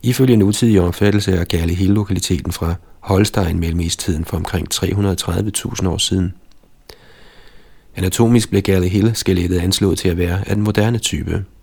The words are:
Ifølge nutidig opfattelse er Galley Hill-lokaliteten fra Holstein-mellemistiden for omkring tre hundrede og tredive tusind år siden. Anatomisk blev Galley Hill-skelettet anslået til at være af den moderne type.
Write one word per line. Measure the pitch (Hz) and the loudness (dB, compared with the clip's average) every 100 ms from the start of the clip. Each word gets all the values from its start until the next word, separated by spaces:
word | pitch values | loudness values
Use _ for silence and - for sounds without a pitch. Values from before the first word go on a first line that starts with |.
Ifølge | 120 123 131 113 | 0 2 4 6
nutidig | 98 104 120 101 | 4 2 2 4
opfattelse | 87 - 104 101 98 | 2 2 2 2 0
er | 92 | -2
Galley | 85 85 85 90 | 0 -2 0 0
Hill-lokaliteten | 95 104 101 90 - 92 - | 2 2 0 -4 -2 -2 -2
fra | - 82 85 - - | -4 -4 -4 -10 -20
Holstein-mellemistiden | - 95 104 - 87 85 85 85 85 - - 78 82 | 0 2 2 0 0 -2 -2 -2 -4 -4 -4 -4 -4
for | 85 | -6
omkring | - 90 85 | -4 -4 -4
tre | - 95 | -4 -2
hundrede | 98 101 | 0 0
og | 90 | -2
tredive | - 87 104 | -2 -2 -2
tusind | - - 110 95 | -4 -4 -4 -2
år | - | -2
siden. | - 95 87 - - - _ - - - - - - - - - - - - - | -2 0 -2 -6 -20 -20 _ -20 -20 -20 -20 -20 -20 -20 -20 -20 -20 -20 -18 -4
Anatomisk | 92 - 117 120 - | -4 2 4 4 2
blev | 101 | 0
Galley | 98 95 90 | 2 2 2
Hill-skelettet | 101 110 110 - 90 87 90 | 2 2 0 0 0 0 0
anslået | 90 - 101 78 | 0 0 0 0
til | 95 | -2
at | 85 | 0
være | 87 92 98 | -2 -2 -2
af | 101 | -2
den | |
moderne | 104 104 107 117 | 0 2 0 0
type. | - 76 80 90 98 - | -4 -4 -4 -6 -6 -16